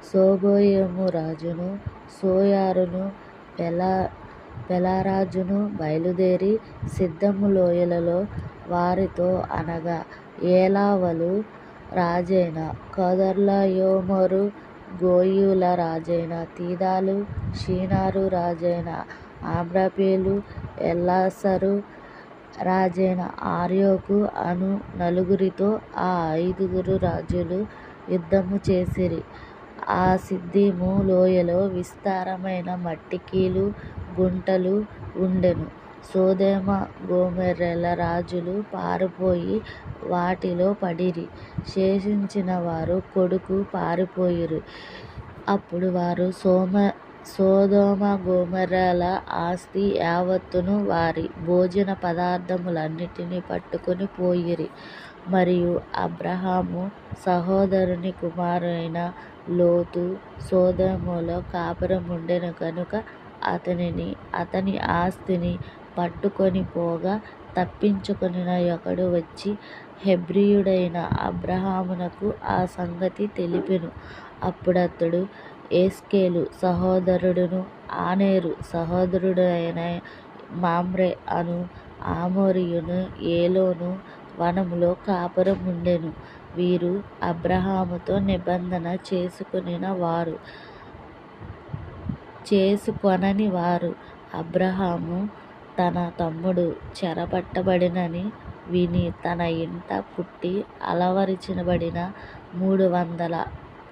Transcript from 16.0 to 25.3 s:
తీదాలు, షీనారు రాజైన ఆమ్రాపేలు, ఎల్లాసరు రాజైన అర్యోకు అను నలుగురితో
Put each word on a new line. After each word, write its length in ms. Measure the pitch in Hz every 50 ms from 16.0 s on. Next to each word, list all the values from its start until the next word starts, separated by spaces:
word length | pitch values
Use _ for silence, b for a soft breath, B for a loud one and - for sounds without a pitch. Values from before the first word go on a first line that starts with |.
| 160 165 170 170 170 160 170 170 165 - - -
తీదాలు, 680 | 175 175 180 175 185 185 185 185 190 190 196 202 202 202 - - - - -
షీనారు 720 | - - - 185 180 190 185 196 190 190 190 190 196 190 190
రాజైన 760 | 185 180 170 175 175 160 170 175 175 170 165 170 160 - - B B B B B B - -
ఆమ్రాపేలు, 1000 | 165 165 170 175 170 175 190 190 190 - - 196 190 190 190 190 190 196 202 208 B B B B - - -
ఎల్లాసరు 1000 | - 165 170 175 175 180 180 185 185 190 190 - - 196 190 180 185 196 202 202 202 B B B B B B B B B B - - - - -
రాజైన 680 | - 185 185 185 185 185 175 185 190 185 185 180 175 - - - - - 175 170
అర్యోకు 680 | 175 180 185 190 196 196 190 185 - - 202 202 208 - -
అను 440 | - - 170 180 180 185 190 196 202 - - -
నలుగురితో 840 | 185 175 175 175 180 185 180